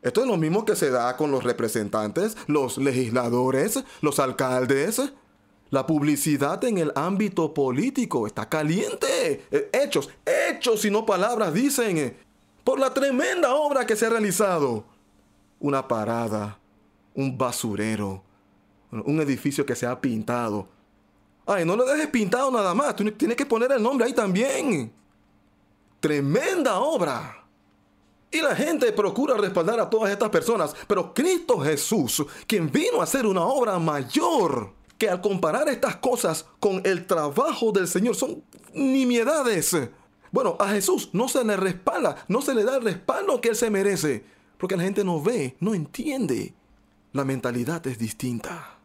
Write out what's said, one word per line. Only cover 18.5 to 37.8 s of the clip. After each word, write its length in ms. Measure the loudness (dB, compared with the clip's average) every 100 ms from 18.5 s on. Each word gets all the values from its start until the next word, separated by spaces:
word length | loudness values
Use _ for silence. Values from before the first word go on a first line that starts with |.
| _ _ _ _
un 280 | -10 -2 -2
edificio 460 | 0 -2 -2 -2 -2
que 100 | -2
se 120 | -4
ha 120 | -2
pintado. 680 | -2 -4 -2 -4 -2 -4 -8 _ _ _ _ _ _ _ -4
Ay, 200 | -2 0
no 100 | 0
lo 100 | 2
dejes 220 | 0 0
pintado 420 | 0 0 0 2
nada 220 | 2 0
más, 220 | 2 0 0
tú 160 | -2
tienes 240 | 0 -2 0
que 100 | 0
poner 260 | 0 2
el 120 | 2
nombre 220 | 2 2 0
ahí 80 |
también. 800 | 2 0 2 0 0 0 -2 -2 -12 _ _ _ _ _ _ _ _ _ _
Tremenda 800 | -2 0 2 2 2 0 2 2
obra. 640 | 0 0 0 -2 -8 -16 -20 _ _ _ _ _ _ _ _
Y 120 | -2
la 140 | 0 0
gente 360 | 0 2 2
procura 440 | 2 0 0 0 2
respaldar 440 | 2 2 2 0
a 100 | 2
todas 220 | 2 0
estas 180 | 0 2
personas, 460 | 2 2 0 0 -4 -2
pero 280 | -2 0
Cristo 460 | 0 2 0 2 0
Jesús, 680 | 2 0 0 0 0 -2 -4 -8 -2
quien 260 | 0 2
vino 300 | 0 2 0
a 40 | 0
hacer 200 | 0 0
una 180 | 2
obra 360 | 2 2 0 0
mayor, 920 | 0 -2 -2 0 2 2 2 0 -4 -14 _ _
que 120 | 0
al 120 | 0
comparar 480 | 0 0 0 2 0
estas 260 | 0 -2 -2
cosas 480 | -2 0 0 -2 -8 _
con 220 | 0 0
el 240 | 0 -2 0
trabajo 640 | 0 0 0 0 2 0
del 160 | 2